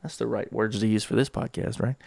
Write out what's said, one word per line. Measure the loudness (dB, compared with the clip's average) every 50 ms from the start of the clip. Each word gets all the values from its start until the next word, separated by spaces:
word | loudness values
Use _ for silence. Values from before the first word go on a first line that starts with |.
That's | -10 -10 -6 -4
the | -2
right | -2 0 -2 -4 -4
words | -2 0 0 0 2 2
to | 2 4
use | 4 2 2
for | 2 2
this | 2 2 2
podcast, | 0 -4 -6 -4 -4 -4 -4 -4 -2 -2
right? | -2 -2 -2 -4 -8